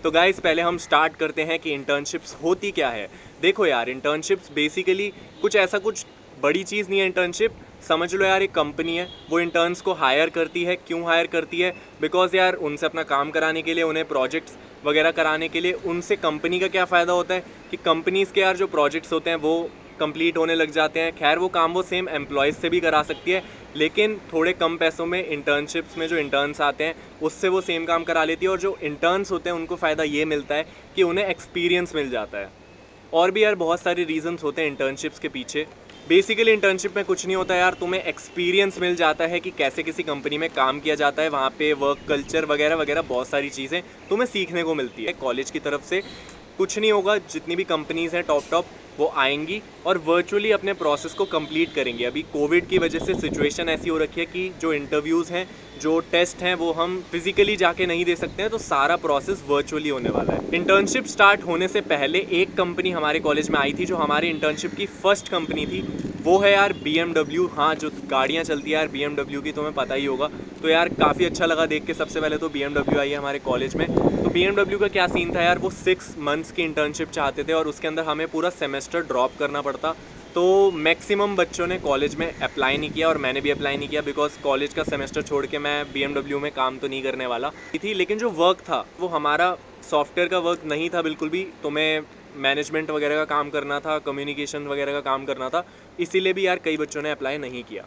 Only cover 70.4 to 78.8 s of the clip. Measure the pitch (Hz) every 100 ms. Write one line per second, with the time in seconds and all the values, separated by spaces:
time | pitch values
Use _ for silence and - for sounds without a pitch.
70.4 | - - 160 160 170 - 151 143 175 -
71.4 | 170 160 160 151 143 156 151 160 156 147
72.4 | 160 139 139 143 139 147 143 143 139 139
73.4 | 139 123 131 - 170 - - - - 170
74.4 | 185 202 196 202 202 196 180 180 170 175
75.4 | 170 175 185 - - 185 - 165 147 151
76.4 | 160 - 165 151 147 147 160 - 143 131
77.4 | 147 160 156 147 160 156 160 151 160 160
78.4 | 175 175 143 139